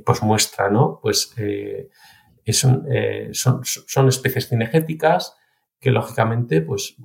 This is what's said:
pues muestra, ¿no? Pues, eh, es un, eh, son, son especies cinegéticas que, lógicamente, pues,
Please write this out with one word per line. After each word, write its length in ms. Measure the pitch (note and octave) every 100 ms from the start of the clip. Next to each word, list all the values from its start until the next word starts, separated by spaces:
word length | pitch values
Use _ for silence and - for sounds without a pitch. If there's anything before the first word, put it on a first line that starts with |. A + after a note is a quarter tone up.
| -
pues 160 | -
muestra, 480 | G#2+ A2 - - G2+
¿no? 300 | G#2+ D3 -
Pues, 320 | A2 G#2 - -
eh, 520 | G#2 G2+ G2+ G2 - _ - _ _ _ -
es 180 | -
un, 220 | C3 C3 D#3
eh, 380 | A#2 G#2+ G#2 A2
son, 300 | A2 C3 B2+
son 440 | B2+ - - - C3+
especies 400 | B2+ B2 A#2 -
cinegéticas 880 | A#2+ A2+ D#3+ D#3+ D#3+ D#3 F3 - - _ _ _ _
que, 120 | C3
lógicamente, 680 | A2+ - - A2+ A#2 A#2+ D#3+
pues, 360 | - G2+ - -